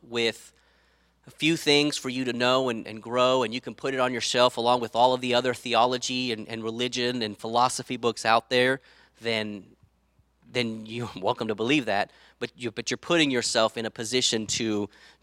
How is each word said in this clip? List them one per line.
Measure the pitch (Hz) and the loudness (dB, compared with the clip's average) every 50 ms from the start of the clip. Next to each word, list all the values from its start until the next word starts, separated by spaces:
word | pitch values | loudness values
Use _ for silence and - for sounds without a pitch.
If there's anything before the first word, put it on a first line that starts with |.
with | - 120 117 120 117 113 110 - - - _ _ _ _ _ _ _ _ _ _ _ _ _ _ _ - | -14 -8 -2 0 0 0 0 -4 -10 -20 _ _ _ _ _ _ _ _ _ _ _ _ _ _ _ -20
a | |
few | - - 147 156 165 156 | -8 0 2 2 2 2
things | - 151 143 147 147 147 - - | 4 4 4 4 4 2 0 -4
for | - 131 | -6 -6
you | 123 127 131 | -6 -4 -4
to | 123 117 | -2 -2
know | 117 123 123 127 131 131 127 | 0 2 4 4 4 2 0
and, | 117 110 - - | -2 -4 -6 -10
and | 110 113 | -12 -14
grow, | 104 117 120 127 123 127 131 131 123 | -10 -4 0 2 4 4 4 4 2
and | 110 113 | 0 -4
you | 127 | -6
can | - 123 107 | -8 -10 -10
put | - - 135 135 | -8 -6 -4 -2
it | 131 | 0
on | 127 127 | 0 0
your | 127 117 | 0 -2
shelf | - - - 123 123 127 - 123 | -2 0 4 4 4 4 4 2
along | 117 120 123 123 | 2 4 4 2
with | 117 107 - | 2 0 2
all | 113 123 127 127 | 4 4 4 4
of | 123 | 2
the | 127 123 120 | 0 0 0
other | 123 123 127 120 | 2 2 0 -2
theology | - - 127 117 110 117 127 127 123 - - 127 127 127 123 | -4 -4 0 2 4 4 4 2 0 -4 -4 -4 -4 -2 -4
and, | 113 107 107 - | -4 -6 -6 -8
and | 117 113 110 | -10 -8 -8
religion | 113 110 117 123 123 123 127 120 123 123 123 | -6 -6 -4 -4 -4 -2 -2 -2 -2 -2 -2
and | 113 107 101 - | -4 -4 -6 -8
philosophy | - 113 113 120 123 127 - - 123 - 127 120 | -6 -2 2 2 2 2 2 -2 -8 -8 -6 -4
books | 120 117 110 - - | -2 -2 -2 0 0
out | 113 113 117 - - | 2 2 2 2 2
there, | 131 123 127 127 131 131 _ _ - _ _ _ _ - | 2 2 4 4 2 -2 _ _ -20 _ _ _ _ -10
then, | 110 117 113 110 107 107 104 98 90 - _ _ _ _ _ _ _ _ _ _ _ _ _ _ _ - | -6 -4 -2 -2 -2 -4 -8 -12 -14 -18 _ _ _ _ _ _ _ _ _ _ _ _ _ _ _ -10
then | - 127 120 113 110 113 110 | -4 -4 -4 -4 -4 -8 -12
you're | 107 110 120 120 107 - | -12 -10 -10 -10 -10 -10
<laughs> | 95 | -6
welcome | 92 104 123 - 117 110 | -4 -4 -4 -4 -4 -6
to | 107 | -4
believe | 101 110 120 147 156 120 | -2 0 0 2 0 0
that. | 107 98 101 101 - _ _ - - _ - | 0 0 0 -2 -2 _ _ -20 -20 _ -10
But | 123 - - | -10 -10 -10
you, | - 123 117 | -8 -10 -10
but | - - 117 - | -8 -8 -6 -6
you're | 131 - | -6 -6
putting | - - 175 170 156 143 | -2 0 2 2 2 2
yourself | 131 120 113 - - 117 110 110 - 120 | 2 0 0 0 2 2 2 2 0 -2
in | 113 | -8
a | 110 | -8
position | - - 117 110 123 127 123 - - 113 110 101 | -6 -8 -8 -2 -2 0 0 0 0 -2 -2 -2
to, | - - 120 113 107 104 104 98 _ - - - - _ | -4 -2 -2 -2 -2 -2 -4 -4 _ -14 -20 -20 -20 _